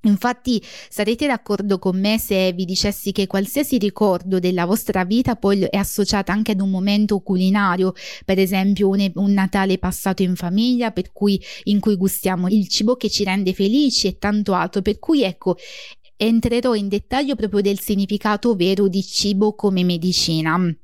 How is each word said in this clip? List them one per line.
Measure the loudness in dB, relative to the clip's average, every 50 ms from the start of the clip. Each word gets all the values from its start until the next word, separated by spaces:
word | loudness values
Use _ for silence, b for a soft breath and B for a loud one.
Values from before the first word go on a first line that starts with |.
| 4
Infatti | 4 2 2 2 -4 -4 -4 _ -2 -2 -2 B B B B B B
sarete | -6 -4 -2 -2 0 0 0
d'accordo | -2 -2 -2 _ -4 -4 -2 0 -2 -2 0
con | 0 -2 0
me | 0 0 0 0 0
se | 0 -2 0 0 0 0
vi | 0 -2 -4
dicessi | -4 -2 -2 -2 -2 -4 -4 -6 -4 -2
che | -2 -2
qualsiasi | -2 -2 -2 -2 -2 -2 -4 -2 0 0
ricordo | 0 0 -2 0 0 2 2 2 0 -2 -2 -2 0
della | 0 0 0 0 0
vostra | 0 0 -2 -2 -2 -2 -2 0
vita | 0 0 0 2 0 -2
poi | 0 0 0 2 2
è | 0 0 0
associata | -2 -2 -2 -2 -2 0 0 0 -2 0 0 -2
anche | -2 0 0
ad | 0 0
un | 0 0
momento | 0 0 0 2 2 2 2 2 0 -2
culinario, | 0 -2 0 2 2 2 4 4 2 2 2 2 0 0 -2 B B B B B B
per | 0 2
esempio | 2 2 2 2 2 2 2 2 4 2 2
un, | 2 2 0 0 0
un | 0 2 2
Natale | 4 2 2 2 0 0 2 2 0
passato | -2 -2 -4 -4 -2 -2 -2 0 0
in | 0 0 0
famiglia, | -2 -4 -2 0 0 2 2 2 0 0 -2
per | -2 -4 -8 -8 -6
cui, | 0 0 2 2 0 B B B B B
in | 0 0 2
cui | 2 2 0
gustiamo | 2 2 0 0 0 -2 -2 -2 0 0 2
il | 2 2 2
cibo | 0 -2 -2 0 0 0
che | 0 -2 -4
ci | -2 -2 -2
rende | 0 0 0 0 -2 0
felici | 0 0 2 2 2 2 2 0 0 -2
e | -2 -2
tanto | -2 -2 -2 0 0 0 0 0
altro, | 0 -2 -2 -2 -2
per | -2 -2 -4 -4
cui | -2 0 2 2 2
ecco, | 0 -2 _ -2 -2 -2 B B B B B B B B B B B -6
entrerò | -2 0 2 2 2 2 2 0 0 0 0 0
in | 0 0 -2
dettaglio | -2 -4 -4 _ -2 -2 0 0 -2
proprio | -2 -2 0 0 0
del | 2 2 0 -2
significato | -2 -2 0 0 0 0 -2 -2 0 -2 -2 0 2 0 2
vero | 2 2 2 2 2 2 2
di | 2 0 -4
cibo | -2 -4 -2 -2 0 2 2 2 0 0
come | 0 -2 0 2 2 2
medicina. | 0 0 0 -2 -2 0 0 -2 0 0 0 0 0 0 0 0 -2 -2 -6